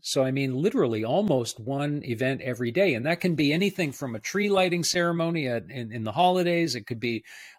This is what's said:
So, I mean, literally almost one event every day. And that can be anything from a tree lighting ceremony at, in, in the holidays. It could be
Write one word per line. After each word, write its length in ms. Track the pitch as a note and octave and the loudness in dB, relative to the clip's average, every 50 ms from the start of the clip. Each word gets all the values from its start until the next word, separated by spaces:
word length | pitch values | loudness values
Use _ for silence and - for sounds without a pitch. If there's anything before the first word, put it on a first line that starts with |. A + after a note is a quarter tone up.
| - | -10
So, 160 | - - C#3+ | -2 0 2
I 100 | C3 C3 | 2 2
mean, 300 | C3 C3+ C#3 C3 B2+ B2+ | 2 0 0 0 0 0
literally 440 | D#3 A3 C#4 B3+ E3 A#2+ A2+ A2 A2 | 0 2 2 2 2 2 2 0 0
almost 560 | A2+ C#3 F#3 G#3+ G#3 D3 C3 A#2 A2 - - | 0 0 2 2 2 2 2 0 -2 -6 -8
one 400 | G#2+ A#2+ C#3 C#3 C#3+ D3 D3 D3 - | -8 -6 -4 -2 -2 -2 -2 -4 -4
event 380 | C3 A#2 G#2+ B2+ C3 C3+ - | -4 -2 0 0 0 0 -2
every 300 | - B2+ B2 A2 B2 A#2 | -4 -6 -4 -2 -2 -2
day. 220 | A#2 F3+ G3+ F#3 C3 | 2 2 2 4 2
And 120 | A2 A#2+ | 2 0
that 160 | D#3 E3+ E3+ | -2 -2 0
can 140 | - F#3 E3+ | 0 0 2
be 180 | C#3 D3+ C#3 D3 | 2 2 2 4
anything 400 | E3+ G3+ G3+ - - F3 C#3+ B2+ | 2 2 0 0 0 -2 -4 -4
from 220 | - C#3+ B2+ A2+ | -6 -8 -8 -8
a 40 | G#2+ | -8
tree 300 | - - - G3 G#3+ G#3 | -8 -4 -2 0 0 2
lighting 340 | G3 F#3+ F#3 F3+ F3 F3 D#3+ | 4 4 4 4 2 0 0
ceremony 640 | - - F3+ F3 E3+ E3+ E3+ E3 E3 E3+ E3 C#3+ B2+ | 0 0 2 2 2 0 0 0 0 0 -2 -2 -2
at, 160 | A#2+ A#2 - F#2+ | -2 -2 -4 -6
in, 240 | A#2+ B2+ A#2+ A2 A2 | -8 -8 -8 -8 -6
in 100 | A#2+ A2 | -6 -6
the 80 | A2 | -4
holidays. 640 | G#2 D#3 F3+ F3+ F3+ F#3 F3 F3 F3 E3+ E3+ D3+ B2 | 0 2 4 4 4 2 2 2 2 2 0 0 -2
It 120 | A#2+ G#2 - | -6 -6 -8
could 120 | A#2+ A2 | -6 -4
be 240 | A#2 A#2+ A2+ A2 - - - - - - - | -2 -2 -2 -4 -6 -10 -16 -20 -20 -20 -12